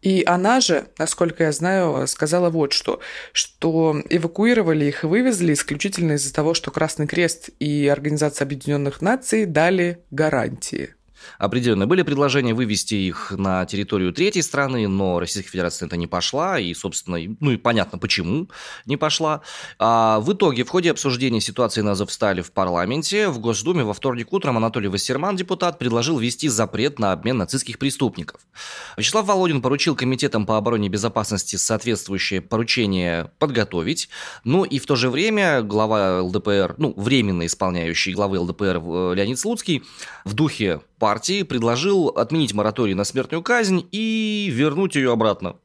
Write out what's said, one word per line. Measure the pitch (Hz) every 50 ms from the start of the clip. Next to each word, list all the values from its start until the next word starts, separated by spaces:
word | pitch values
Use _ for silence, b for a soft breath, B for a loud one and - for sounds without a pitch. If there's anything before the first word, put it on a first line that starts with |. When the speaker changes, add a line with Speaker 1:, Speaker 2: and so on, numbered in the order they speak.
Speaker 1:
И | - 196 190 185 -
она | - 175 180 180 208 240 262
же, | 240 - 170 147 - - _ -
насколько | 156 156 - - 180 170 165 - 165
я | 156 147
знаю, | 143 156 180 190 196 180 165 147 131 135 131
сказала | - - - 151 160 175 180 175
вот | 165 165 151 139 -
что, | - - - - B B B B B B B B
что | - - - _ _ - 165 160 160 160 160 151 147 - -
эвакуировали | - 175 160 170 170 - 202 233 247 233 202 165 160 156 147
их | 143 139 - -
и |
вывезли | 156 170 220 254 262 233 190 175 170 151
исключительно | 139 - - 151 147 - 202 196 - 170 160 147
из-за | 147 143 139 -
того, | - 151 156 170
что | 160 - - -
Красный | - 160 156 - - 151
Крест | 147 - 170 175 165 - - - - _ _
и | - 147 147 147 143
Организация | 139 143 143 139 151 151 151 151 147 147 - 147
Объединенных | 139 147 135 - - 147 143 143 139 135 -
Наций | 156 185 240 262 262 - - 220 220
дали | 185 156 151 156 175 190 185 175 175 175 175 _ _
гарантии. | - 135 156 156 147 131 110 117 127 123 - - - - 69 - - _ _ _ B B B B B B
Speaker 2:
Определенно. | - 101 101 127 123 120 110 95 98
Были | 110 170 185 175
предложения | 156 147 135 143 139 123 139 131 120 113
вывести | 113 127 107 104 98 - - 110
их | 101 95 92 85 - - -
на | 98 95 98 98 92 92 92
территорию | 87 - 98 101 - - 101 92 90 87
третьей | - 175 202 202 185 151
страны, | - - 143 139 135 131 123 110 101
но | 95 95 98 92 90 87
Российская | 85 85 - 104 92 - -
Федерация | 92 87 85 - - 92
на | 80
это | 90
не | 85 85 85
пошла, | - 87 87 - - 135 160 190 190 151
и, | 101 87 85
собственно, | - - 98 80 - - - 90
и, | 85 82 92 110 -
ну | 151 143 123
и |
понятно, | 104 - 117 117 110 92 - -
почему | 92 - 110 - - 85 85 101 147 180 - B B B B B B B
не | - 135
пошла. | 139 156 156 147 - 160 156 151 147 B B B B B B B B
А | - 113 113 113 113 110 110 110
в | 110 143 208
итоге, | 190 208 170 135 117 123
в | -
ходе | - 185 175 170
обсуждения | 147 - - 143 127 120 131 131 117 110
ситуации | - - 101 - 123 110 - -
на | 104 104 101
Азовстале | 95 101 - - - - 104 95 92 87
в | -
парламенте, | _ - 95 92 87 87 87 92 123 151 156 - 196 208 214 196
в | 147 120
Госдуме | 107 117 113 110 107 143 180 175 127
во | 107 104
вторник | - - 139 123 120 117 - -
утром | 196 - 151 127
Анатолий | 113 110 113 110 127 101 101
Вассерман, | 92 101 - - 127 131 156 190 208
депутат, | 185 185 180 190 170 185 175 156 -
предложил | 127 123 113 117 117 143 165 135
ввести | 113 123 120 - - 151
запрет | 120 104 113 98 - 110 113 147 147 -
на | 110 98 92
обмен | 78 80 110 131
нацистских | 123 95 - - 135 - - 113 -
преступников. | 135 139 127 - 139 113 95 - 82 - - - _ _ B B B B B B B B B
Вячеслав | B 107 - - 214 214
Володин | 196 208 190 185 175 156 135 117
поручил | 131 135 143 - - 147
комитетам | - 131 123 131 123 - 131 - 110 104
по | 90 110
обороне | 110 104 117 117 110 104 98
и |
безопасности | 90 107 98 117 - 113 107 - 107 95 - - -
соответствующее | 92 - - 113 104 - 120 113 98 - - 98 95 - - 98 92
поручение | 85 - - 110 120 117 - 127 117 101 98 92 90 87 85 85 82 - _ _
подготовить. | - 151 135 117 107 - - 87 82 95 - - - B B B B B B B B
Ну | 113 135 185 190
и | - - 135
в | -
то | - 147
же | 123 117 127
время | 120 139 185 220 220 208 196 175 151 131 113
глава | 104 101 107 107 110 110 107 98 95 92 92
Л | 92 92 92
Д | 104
П | - 107 101
Р, | 98 95 85 - -
ну, | 156 135 -
временно | 101 98 120 135 135 117 101 95 87 85
исполняющий | 85 - - 98 92 90 87 85 82 85 - - 98 90
главы | 92 101 98 95 92
Л | 87 87
Д | 90
П | - 104
Р | 95 92 87
в-, | 80 85 82 87 92 90 90
Леонид | 92 98 104 131 123
Слуцкий | - 208 240 226 - - 170 131 B B B B B B B B B
в | 95 104
духе | 107 156 156 - - 113 98 82 73 - _ _ _
партии | - 107 104 107 - - 190 202 190
предложил | - - 123 113 117 117 123 151 196 202 190 165 127
отменить | - - 120 - 147 165 156 113 98
мораторий | 104 104 107 104 113 120 104 95
на | 92 101
смертную | - - 127 127 - - 165 170
казнь | - 240 240 226 196 190 180 170 180
и | - 202 220 226 220 220 220 214 214 208 208 196 131
вернуть | 113 139 151 143 160 196 180 -
ее | 147 135 127 120
обратно | 117 113 110 101 - - 90 85 - _